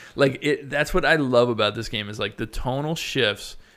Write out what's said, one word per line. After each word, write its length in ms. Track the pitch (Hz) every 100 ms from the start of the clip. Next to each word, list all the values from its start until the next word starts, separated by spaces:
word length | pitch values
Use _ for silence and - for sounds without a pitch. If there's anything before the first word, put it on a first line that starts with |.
| - -
Like, 220 | 139 127
it, 260 | 147 143 143
that's 240 | 143 151
what 120 | - 139
I 100 | 160
love 340 | 131 120 123
about 240 | 110 104
this 160 | 110 113
game 180 | 110 104
is, 100 | 104
like, 180 | 104 107
the 80 | 117
tonal 500 | - 127 135 151 165
shifts. 600 | - 135 110 101 - - -